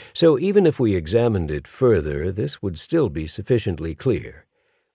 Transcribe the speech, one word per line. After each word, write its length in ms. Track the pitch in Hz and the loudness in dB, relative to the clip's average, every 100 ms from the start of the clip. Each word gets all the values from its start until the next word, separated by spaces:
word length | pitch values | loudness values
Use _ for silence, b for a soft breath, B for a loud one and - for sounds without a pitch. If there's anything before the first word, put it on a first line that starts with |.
| B | B
So 240 | - 165 135 | 0 2 4
even 280 | 185 208 175 | 2 4 4
if 140 | - | 4
we 140 | 120 | 2
examined 560 | 92 78 101 120 104 78 | 0 2 2 2 0 -2
it 180 | 73 - | -6 -8
further, 640 | - 127 98 73 71 85 | 0 2 4 2 -4 -4
this 300 | 95 143 - | -4 -6 -6
would 160 | 101 78 | -8 -8
still 320 | - 165 123 | -4 -2 0
be 160 | 76 78 | -2 -8
sufficiently 680 | - - 123 104 80 82 | -8 -2 0 0 -4 -6
clear. 520 | 78 131 135 - - _ _ _ _ _ | -4 -2 -2 -4 -16 _ _ _ _ _